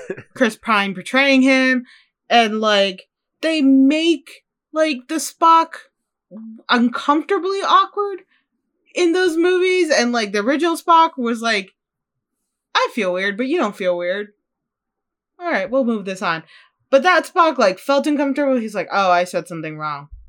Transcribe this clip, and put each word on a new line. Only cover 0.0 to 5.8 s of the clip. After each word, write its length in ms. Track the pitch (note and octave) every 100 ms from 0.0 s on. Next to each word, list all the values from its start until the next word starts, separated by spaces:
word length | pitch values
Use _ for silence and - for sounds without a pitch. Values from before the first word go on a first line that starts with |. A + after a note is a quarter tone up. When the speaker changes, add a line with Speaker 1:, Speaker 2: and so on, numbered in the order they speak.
| -
Speaker 1:
<laughs> 280 | F#3+ -
Speaker 2:
Chris 220 | - A#3+ -
Pine 380 | - G#3 G3
portraying 480 | F#3 - B3+ C#4 C4+
him, 420 | C4 C4 C4 B3+ B3 - _ _ -
and, 300 | A#3 A3+ G#3+
like, 480 | G#3+ G#3 G3 F#3 - _ _ -
they 200 | D#4 D#4+
make, 840 | C4+ C4+ C4+ D#4 E4 D4+ - - _ _ _
like, 360 | D#4 D#4 B3+ -
the 80 | D#4
Spock 580 | - - E4 E4 D#4+ -